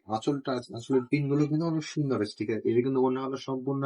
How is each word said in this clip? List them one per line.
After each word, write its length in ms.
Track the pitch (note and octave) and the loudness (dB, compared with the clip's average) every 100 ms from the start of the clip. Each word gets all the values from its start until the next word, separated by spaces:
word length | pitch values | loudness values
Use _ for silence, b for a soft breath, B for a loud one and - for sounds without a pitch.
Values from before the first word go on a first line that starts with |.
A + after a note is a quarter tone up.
| - | -4
আঁচলটা 460 | A2 - C#3+ C#3 | -4 -2 -2 -2
আছে, 240 | B2 - A#2+ | -4 -6 -10
আঁচলের 260 | - C3+ | 0 0
প্রিন্ট 280 | B2 D3 C#3 | 2 0 2
গুলো 180 | C#3+ D3 | 2 2
কিন্তু 180 | D3+ E3 | 2 0
অনেক 180 | D#3+ | 0
সুন্দর 380 | D3+ D#3 C#3 A2+ | -2 -2 0 0
আছে, 120 | G#2 - | -2 -4
ঠিক 120 | G#2+ | -4
আছে? 200 | A2 A2+ | -2 2
এটা 120 | A#2 | 2
কিন্তু 200 | C3 C3+ | 4 4
ওড়না 200 | B2+ C3 | 2 2
হলো 160 | C3+ C3 | -2 -4
সম্পূর্ণ 440 | - C3 C3 C#3 | -4 -4 -2 -2